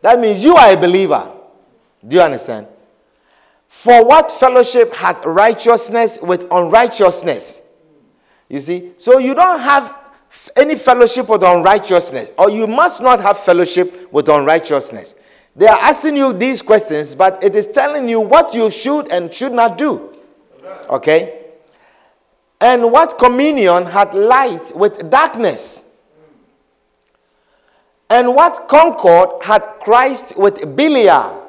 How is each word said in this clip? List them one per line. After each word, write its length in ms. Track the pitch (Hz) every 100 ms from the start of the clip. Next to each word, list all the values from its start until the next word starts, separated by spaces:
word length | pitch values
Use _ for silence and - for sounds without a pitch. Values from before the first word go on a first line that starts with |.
That 180 | 190 240
means 240 | 226 202
you 120 | 247 339
are 180 | 240
a 40 | 190
believer. 540 | 180 185 190 139 - - - _ _ _ _ _ 107
Do 100 | 160
you 40 |
understand? 460 | 170 131 - 110 104 _ _ _ _ _ _ _ _ _ _
"For 380 | - - 240 226
what 260 | 302 311
fellowship 640 | - 254 254 240 247 233
hath 320 | - 180 180 -
righteousness 920 | 165 214 214 226 233 233 226 233 226
with 240 | 180 180 175
unrighteousness?" 1120 | 180 170 208 240 - - - 180 123 - - _ _ _ _ _ _ _ _ _
You 120 | 139
see? 320 | 139 180 180 _
So 180 | - 254
you 160 | 254
don't 260 | 269 359 339
have 260 | 254 277 233 - - _ _
f-, 200 | _ - -
any 200 | 302 311
fellowship 520 | - 247 233 247 247
with 140 | 220
unrighteousness, 920 | 185 180 180 208 208 180 175 131 113 -
or 140 | 208
you 160 | 214 220
must 340 | 233 339 -
not 180 | 254 247
have 200 | 202 202
fellowship 760 | - 175 175 180 180 - -
with 160 | 143 151
unrighteousness. 880 | 151 139 165 160 143 131 110 90 _ _ _ _ _
They 100 | 202
are 140 | 214
asking 380 | 240 294 311 285
you 140 | 269
these 300 | 196 247 262
questions, 540 | - 214 214 151 151 135
but 280 | 190 185
it 120 | 196 202
is 100 | 208
telling 420 | 285 277 294 254
you 120 | 226
what 340 | 214 302 330
you 160 | 269 220
should 420 | - 262 294 285
and 220 | 175 170
should 180 | 170 269
not 280 | 240 233 175
do. 320 | 294 190 - - _ _ _ _ - - -
Okay? 500 | 135 - 156 185 - - _ _ _ _ _ _ _ _ _ _ _
"And 300 | 233 247 233
what 260 | 247 330 -
communion 720 | 247 247 294 285 196 175 175
hath 260 | 196 202
light 640 | 196 208 254 269 170 - 156
with 340 | 202 - 170
darkness? 720 | 262 320 226 214 123 - - _ _ _ _ _ _ _ _ _ _ _ _ _ _ _ _ _ _ _ _ _ _ _
And 240 | 233 247 254
what 320 | 330 - -
concord 760 | 285 330 - 185 170 180 -
hath 360 | 185 214 208 -
Christ 580 | - 233 269 262 - -
with 380 | 196 196 165 135
Belial?" 680 | 302 285 208 151 110 -